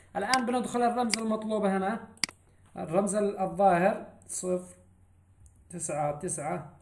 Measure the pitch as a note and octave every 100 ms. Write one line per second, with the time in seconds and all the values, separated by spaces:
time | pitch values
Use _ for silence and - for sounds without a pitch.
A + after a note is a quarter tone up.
0 | - G#3 G#3 B3+ A#3+ B3 G3+ A#3+ A#3 A#3
1 | A#3 A3+ A3 A3 G#3+ G#3+ G3 F#3+ F#3+ A3+
2 | - - - - _ - - - D3+ E3+
3 | G#3 G#3 G3+ - F#3+ E3+ G3 F3 F#3+ A#3
4 | - - - - F#3 F3+ - - - _
5 | - _ _ _ - - - F3 - D3
6 | D3 D3 F#3 D#3 D3 F3+ - -